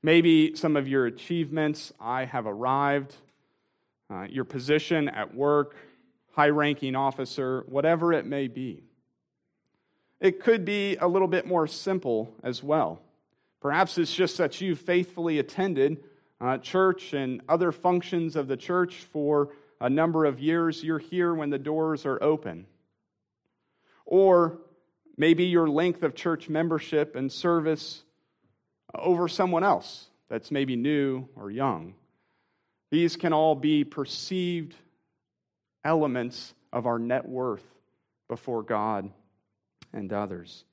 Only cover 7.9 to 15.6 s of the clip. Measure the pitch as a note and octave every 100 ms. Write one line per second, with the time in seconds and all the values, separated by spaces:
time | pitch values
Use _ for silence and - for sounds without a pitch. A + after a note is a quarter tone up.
7.9 | E3 E3+ D#3 - C#3 C3+ B2 B2+ D2 _
8.9 | _ _ _ _ _ _ _ _ _ _
9.9 | _ _ _ F#3+ F#3+ - A3+ F3+ G#3 G3+
10.9 | F#3 F3 F#3 F#3 F3 - F3+ D3+ - -
11.9 | F#3+ C#3 A2+ A2+ - B2 B2 C#3+ D3+ F#2
12.9 | E2 _ _ _ _ _ _ C#3+ D#3 F#3+
13.9 | - E3 - F#3 - D#3+ - F#3+ D#3+ -
14.9 | F3 F3 - E3+ D3+ C#3 -